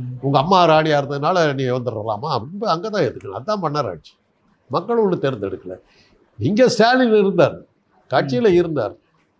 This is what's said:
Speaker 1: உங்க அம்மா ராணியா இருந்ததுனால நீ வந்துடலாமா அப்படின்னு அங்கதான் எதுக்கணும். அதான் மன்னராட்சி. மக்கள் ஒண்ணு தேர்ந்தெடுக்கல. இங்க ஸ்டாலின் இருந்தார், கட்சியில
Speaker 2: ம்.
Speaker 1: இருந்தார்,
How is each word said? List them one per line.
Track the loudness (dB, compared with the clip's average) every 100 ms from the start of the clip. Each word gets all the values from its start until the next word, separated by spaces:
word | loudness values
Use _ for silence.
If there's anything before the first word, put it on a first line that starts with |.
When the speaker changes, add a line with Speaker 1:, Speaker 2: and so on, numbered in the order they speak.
| -10 -6
Speaker 1:
உங்க | 0 2
அம்மா | 4 4 6
ராணியா | 4 4 0
இருந்ததுனால | 0 -2 0 2 0
நீ | 0
வந்துடலாமா | -2 -2 -4 -6 -6 -6 -4 -4
அப்படின்னு | -6 -6 -2
அங்கதான் | -2 -2 -2 -2
எதுக்கணும். | -4 -10 -10
அதான் | -6 -4
மன்னராட்சி. | -2 -2 -4 -8 -16 _ _ _ _ _ -6
மக்கள் | -6 -2 0 0
ஒண்ணு |
தேர்ந்தெடுக்கல. | 0 -2 -4 -6 -8 -12 -18 _ _ _ _ _ -6
இங்க | -2 2 2
ஸ்டாலின் | 4 2 4 4
இருந்தார், | 2 2 2 0 0 -16 _ _ _ -4
கட்சியில | -2 0 0 4
Speaker 2:
ம். |
Speaker 1:
இருந்தார், | 4 2 -2 -4 -8 _ _ _ _